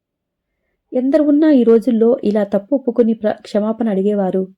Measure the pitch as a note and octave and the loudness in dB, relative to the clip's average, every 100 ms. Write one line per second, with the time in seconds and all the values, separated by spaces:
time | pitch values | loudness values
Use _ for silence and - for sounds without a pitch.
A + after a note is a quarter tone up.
0 | _ _ _ _ _ _ _ _ _ B3+ | _ _ _ _ _ _ _ _ _ -4
1 | C4 D4+ D4 D4 D#4 C4+ A3+ A3+ A#3+ A3+ | 0 0 2 2 4 4 4 2 2 0
2 | A3+ - G#3 G#3+ G3+ G3 G3 C4+ C4 A3+ | 2 0 -2 -2 -2 -4 -2 -4 -2 -2
3 | A3+ A3+ G#3 - - G#3 G#3+ A3+ A3+ F#3+ | -2 -2 -4 -6 -6 -4 -4 -4 -4 -2
4 | G3+ G#3 F#3 F#3+ F#3 | -2 -2 -2 -4 -6